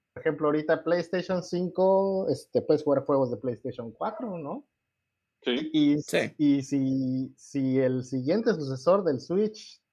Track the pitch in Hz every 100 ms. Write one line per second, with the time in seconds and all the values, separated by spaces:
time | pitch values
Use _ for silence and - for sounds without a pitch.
0 | _ - 160 147 151 151 151 160 160 175
1 | 170 185 175 185 170 175 180 - 185 190
2 | 196 190 196 - - 123 - 151 151 135
3 | 131 139 127 117 127 113 131 - 117 -
4 | 220 214 240 175 143 226 - _ _ _
5 | _ _ _ _ - 123 156 156 147 147
6 | - 170 120 - 147 139 135 143 135 135
7 | 131 131 131 - - 139 131 131 131 127
8 | 123 131 127 196 233 175 139 131 170 196
9 | 175 131 - 180 214 214 - - _